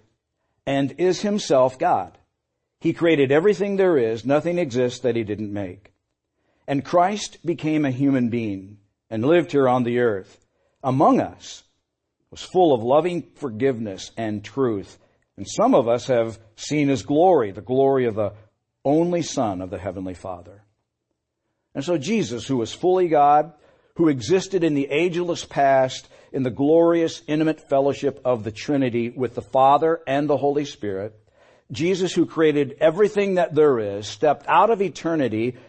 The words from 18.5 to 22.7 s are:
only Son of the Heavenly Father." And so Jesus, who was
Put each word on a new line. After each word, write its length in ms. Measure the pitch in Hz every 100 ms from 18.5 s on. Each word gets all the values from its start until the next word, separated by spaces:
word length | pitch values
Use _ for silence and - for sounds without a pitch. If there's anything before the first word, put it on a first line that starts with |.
| _ _ _
only 380 | 135 151 175 175
Son 400 | 156 - 113 90
of 80 | 92
the 100 | 95
Heavenly 360 | 98 90 92 90
Father." 480 | 95 90 90 98 _ _ _ _ _ _ _ _ _ _ _ -
And 100 | 143
so 140 | 170
Jesus, 480 | 135 226 131 117 104
who 100 | 135
was 160 | 110